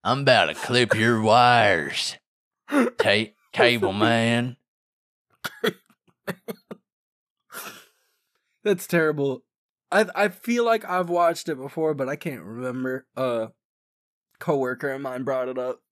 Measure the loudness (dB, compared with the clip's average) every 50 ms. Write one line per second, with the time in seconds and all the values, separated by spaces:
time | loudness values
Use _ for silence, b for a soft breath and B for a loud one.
0 | _ 0 -2 0 4 4 6 6 4 2 0 -6 -6 0 2 2 4 2 2 2
1 | 2 2 2 2 4 4 6 6 8 6 6 6 6 4 4 2 -2 -4 -6 -6
2 | -6 -8 -8 -12 _ _ _ _ _ _ _ _ _ -2 0 0 0 0 0 0
3 | 0 2 2 2 0 -4 _ _ _ _ 0 2 4 4 4 2 0 -2 0 0
4 | 2 2 2 2 2 2 0 0 -2 -4 -8 _ _ _ _ _ _ _ _ _
5 | _ _ _ _ _ _ _ _ _ -14 -12 -4 -6 -6 -6 _ _ _ _ _
6 | _ _ _ _ _ -12 -12 _ _ -16 -16 _ _ _ -20 _ _ _ _ _
7 | _ _ _ _ _ _ _ _ _ _ B B B B B B B B B B
8 | B B B B B B _ _ _ _ _ _ _ -2 -2 -2 -2 -2 0 2
9 | 2 2 0 0 -2 -4 -4 -6 _ _ _ _ _ _ _ _ _ _ 0 0
10 | 0 0 0 -2 -2 -2 -2 -6 -6 -4 -2 0 2 0 0 0 -2 -4 -4 -4
11 | -2 -2 0 2 2 2 2 -2 -6 -8 -8 -8 -8 -10 -6 -4 -2 -2 -2 -2
12 | -4 -6 -6 -8 -8 -10 -10 -10 -14 -14 -12 -10 -8 -8 -6 -6 -6 -6 -6 -8
13 | -10 _ _ -4 -4 -2 -2 -2 -4 -6 _ _ _ _ _ _ _ _ _ _
14 | _ _ _ _ _ _ _ _ -2 -2 0 0 0 -2 -4 -4 -6 -6 -6 -6
15 | -8 -8 -8 -6 -4 -4 -2 -2 -2 -4 -4 -6 -6 -6 -6 -8 _ _